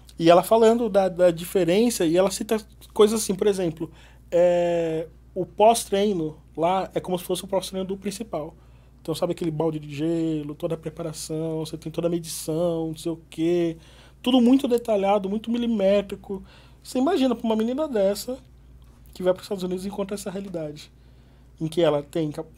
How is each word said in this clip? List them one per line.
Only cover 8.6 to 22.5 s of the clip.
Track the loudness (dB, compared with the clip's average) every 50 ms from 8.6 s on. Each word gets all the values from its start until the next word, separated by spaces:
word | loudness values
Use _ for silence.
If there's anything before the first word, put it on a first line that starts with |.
| -20 -20 -20 -20 -20 -20 -20 -12
Então, | -8 -6 -4
sabe | -2 -2 -4 -2
aquele | -4 -4 -4
balde | -2 -2 -2 -2 -2 -4
de | -8 -10 -8
gelo, | -4 -2 -2 0 0 -2 -2 -2 -4 -6 -8 -8
toda | -8 -6 -6 -6
a | -6
preparação, | -8 -12 -10 -10 -10 -10 -10 -12 -10 -8 -6 -6 -4 -4 -6 -6
você | -6 -8 -10 -12
tem | -12 -10
toda | -6 -4 -2 -2
a |
medição, | -2 -2 -4 -8 -10 -10 -6 -4 -2 -2 0 0 -2 -2 -4 -6
não | -8 -6
sei | -6 -8
o | -8 -8 -10 -14
quê. | -6 -4 -2 0 2 2 0 -2 -4 -6 -14 -20 -20 -20 -20 -20 -20 -6
Tudo | 0 2 4 6
muito | 6 6 6 4 4 2
detalhado, | 0 0 0 0 0 2 2 2 2 2 0 -2
muito | -4 -4 -4 -4
milimétrico. | -4 -2 -2 0 0 2 2 4 4 2 0 -2 -8 -12 -10 -10 -10 -10 -10 -14 -20 -20 -20 -20 -20 -20 -18
Você | -6 -2 0
imagina | 2 2 2 2 2 2 0
pra | 0 0
uma | -2 0
menina | 0 0 -2 -2 -2 -4 -2
dessa | 0 0 2 2 0 -2 -6 -10 -10 -12 -14 -20 -20 -20 -20 -20 -20 -20 -20 -20 -20 -20 -20 -20 -12
que | -2 0
vai | 0 0
pros | 0 -4
Estados | -8 -8 -6 -4
Unidos | -6 -6 -6 -6
e | -8
encontra | -8 -8 -8 -6 -8
essa | -8 -10 -10
realidade, | -10 -10 -10 -10 -8 -8 -8 -10 -10 -14 -18 -20 -20 -20 -20 -20 -20 -20 -20 -20 -20 -20 -20 -20 -10 -8
em | -8 -4
que | 0 2
ela | 2 4 2 0 -2
tem | -4 -4 -4 -4 -2
cap-, | -4 -8 -12 -14